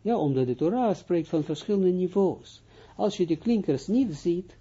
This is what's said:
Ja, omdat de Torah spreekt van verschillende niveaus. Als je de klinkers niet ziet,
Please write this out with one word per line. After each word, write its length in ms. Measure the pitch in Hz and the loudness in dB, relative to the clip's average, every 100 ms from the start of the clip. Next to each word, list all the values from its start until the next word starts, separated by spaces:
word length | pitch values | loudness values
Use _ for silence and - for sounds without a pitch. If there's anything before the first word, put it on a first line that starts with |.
Ja, 160 | 202 233 | 0 0
omdat 300 | 151 131 127 | 2 2 0
de 80 | 123 | 0
Torah 400 | 156 240 233 185 | 0 2 0 -2
spreekt 320 | - 175 156 | 0 -2 0
van 160 | 160 | -2
verschillende 480 | 151 151 - 202 185 | -2 -6 -2 2 2
niveaus. 720 | 180 180 190 185 131 - - - - - - | 2 0 2 0 -2 -14 -20 -20 -20 -20 -4
Als 220 | 208 202 | -4 0
je 80 | 170 | 0
de 100 | 156 | 0
klinkers 520 | 233 226 175 135 - | 0 0 2 -2 0
niet 280 | 233 247 147 | 0 0 -2
ziet, 420 | 175 170 - - | -2 -2 -6 -20